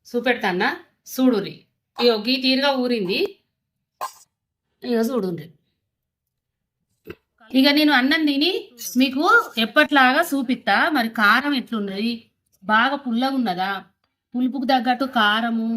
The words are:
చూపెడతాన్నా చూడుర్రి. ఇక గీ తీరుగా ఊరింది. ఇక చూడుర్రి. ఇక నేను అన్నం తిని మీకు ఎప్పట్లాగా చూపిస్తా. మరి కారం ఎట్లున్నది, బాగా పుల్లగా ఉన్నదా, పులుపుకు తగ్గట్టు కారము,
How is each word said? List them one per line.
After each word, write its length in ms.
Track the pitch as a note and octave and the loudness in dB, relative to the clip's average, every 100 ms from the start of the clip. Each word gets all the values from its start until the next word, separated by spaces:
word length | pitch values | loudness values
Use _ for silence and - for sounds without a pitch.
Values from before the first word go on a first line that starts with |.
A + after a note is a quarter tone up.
| - | -10
చూపెడతాన్నా 600 | A#3+ B3 A#3+ G#3+ F3+ A3+ E4+ - _ - - | -4 -2 -2 -2 -2 -2 -4 -12 _ -12 0
చూడుర్రి. 400 | B3+ A3 D#3+ - _ _ _ - | 2 2 -2 -10 _ _ _ -2
ఇక 100 | A#3+ A3 G#3+ | 0 2 0
గీ 80 | C4 C4 | -2 0
తీరుగా 260 | C4 C#4 C4+ | 0 0 0
ఊరింది. 360 | B3 A#3+ F3+ A#3 G4 - _ _ _ _ _ - - - _ _ _ _ _ _ | -2 -2 -2 -2 -4 -6 _ _ _ _ _ -14 -14 -14 _ _ _ _ _ _
ఇక 160 | B3 A#3 A3+ | -4 -2 -2
చూడుర్రి. 380 | C4 F#3+ E3+ - _ _ _ _ _ _ _ _ _ _ _ _ _ _ _ - - _ _ A3 B3+ | -2 -4 -6 -12 _ _ _ _ _ _ _ _ _ _ _ _ _ _ _ -20 -20 _ _ -4 2
ఇక 80 | C#4 D4 | 4 4
నేను 140 | D4+ C#4 | 4 4
అన్నం 220 | C4 D#4+ D4+ | 2 2 0
తిని 220 | C#4 D#4+ G4 - - - B3 | 0 0 -2 -8 -14 -6 0
మీకు 240 | C4 C4 E4+ A#4 A4+ - | 0 2 2 2 2 -2
ఎప్పట్లాగా 580 | A3+ D4+ D4+ D4 B3+ C#4 E4+ | -2 0 2 4 4 4 0
చూపిస్తా. 460 | C#4 B3 A#3+ - G3+ D4+ D4+ | -2 -2 -2 0 0 2 0
మరి 140 | A3+ A3+ | -2 0
కారం 340 | G#3 A#3 C#4+ C#4 | 2 2 2 -4
ఎట్లున్నది, 540 | - A3+ G3+ G3 A3+ A#3 - _ _ _ F#3+ | -4 -6 -6 -4 -6 -6 -12 _ _ _ -2
బాగా 240 | G#3+ B3 C#4+ | 2 2 -2
పుల్లగా 320 | B3+ A#3 C4+ C4+ | -4 -2 -2 0
ఉన్నదా, 300 | A3+ F3+ F#3+ G3 F#3 _ _ _ _ | -2 -2 -4 -6 -10 _ _ _ _
పులుపుకు 340 | B3 B3+ C4 B3 | -4 -4 -2 0
తగ్గట్టు 340 | C4 A#3+ B3 C4+ B3 | 0 0 -2 -2 0
కారము, 480 | G#3 G#3+ A#3 A3+ A3+ | 2 2 -2 -2 -2